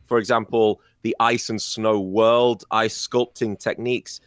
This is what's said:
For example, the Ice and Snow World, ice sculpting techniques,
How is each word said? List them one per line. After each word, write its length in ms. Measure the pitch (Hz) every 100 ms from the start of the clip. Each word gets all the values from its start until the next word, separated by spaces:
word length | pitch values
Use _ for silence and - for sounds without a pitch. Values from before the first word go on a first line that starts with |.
For 140 | - 120
example, 640 | 101 120 104 117 110 104 _ _
the 140 | 113 -
Ice 300 | 117 120 -
and 120 | 110
Snow 380 | - - 110 107
World, 640 | 95 98 113 120 123 113 -
ice 360 | 110 113 - -
sculpting 500 | 123 120 - 113 98
techniques, 640 | - - 120 127 - -